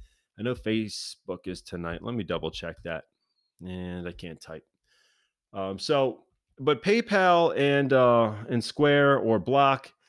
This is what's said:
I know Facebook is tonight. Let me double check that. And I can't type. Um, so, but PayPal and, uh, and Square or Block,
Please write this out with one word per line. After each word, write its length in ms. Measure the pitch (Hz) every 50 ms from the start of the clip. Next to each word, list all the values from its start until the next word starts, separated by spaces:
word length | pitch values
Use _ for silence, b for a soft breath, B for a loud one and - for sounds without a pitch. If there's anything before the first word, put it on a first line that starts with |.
| - _ _ _ _ _ _
I 60 | - 104
know 100 | 123 127
Facebook 920 | - - 110 110 110 110 104 - - - - - _ _ - 90 87 _
is 160 | 95 90 - -
tonight. 400 | - - 87 85 85 85 82 -
Let 100 | 117 123
me 100 | 117 95
double 280 | 82 87 80 78 80
check 240 | - - - 85 80 - -
that. 220 | 87 80 76 - _ _ _ _ _ _ _ _ _ _ _ 85
And 420 | 92 92 92 90 90 87 90 87
I 40 | 87
can't 280 | 85 - - 85 80 -
type. 260 | - - 80 78 - _ _ _ _ _ _ _ _ _ _ _ _ _ _ _ _ _ -
Um, 240 | 101 95 95 98 95
so, 420 | - - 147 139 135 127 - - _ _ _ _ _ _ _ -
but 220 | 131 147 151 147
PayPal 760 | - 190 208 233 233 - 208 196 185 180 175 170 170 151 76 113
and, 320 | 139 143 139 139 139 131
uh, 400 | 135 131 127 123 120 117 117 107 107 104 110
and 160 | - 127 117 -
Square 540 | - - - 147 147 143 143 143 139 139
or 200 | 123 95 113 113
Block, 540 | 104 85 123 131 139 139 139 135 131 - - _ _ _